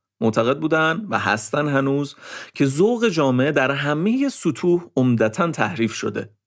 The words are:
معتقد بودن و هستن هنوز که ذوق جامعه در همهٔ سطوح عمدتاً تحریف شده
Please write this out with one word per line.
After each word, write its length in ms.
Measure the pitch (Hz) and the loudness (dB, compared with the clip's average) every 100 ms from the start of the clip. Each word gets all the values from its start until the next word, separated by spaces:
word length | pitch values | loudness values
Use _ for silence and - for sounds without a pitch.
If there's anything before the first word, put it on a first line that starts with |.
| _ _ | _ _
معتقد 380 | 113 113 117 143 | 0 2 0 0
بودن 460 | 156 160 160 160 104 | 0 0 0 -2 -4
و 100 | 110 | -4
هستن 480 | 101 107 - 147 147 | -2 -2 -2 -2 0
هنوز 480 | 139 135 143 139 - - - - | 0 0 0 -4 -10 -18 -16 -14
که 120 | - 139 | -2 0
ذوق 440 | 139 208 240 226 | 4 2 2 0
جامعه 420 | 160 139 127 143 | 2 2 2 2
در 200 | 147 131 | 2 0
همهٔ 580 | 139 143 151 196 254 277 | 0 -2 0 0 0 -2
سطوح 520 | - 170 156 180 175 175 - | -2 -2 0 2 2 0 0
عمدتاً 560 | 127 117 110 - 170 | 2 4 2 0 -2
تحریف 420 | 147 104 92 113 | -2 -4 0 -2
شده 360 | - 107 104 110 _ | -2 -6 -6 -8 _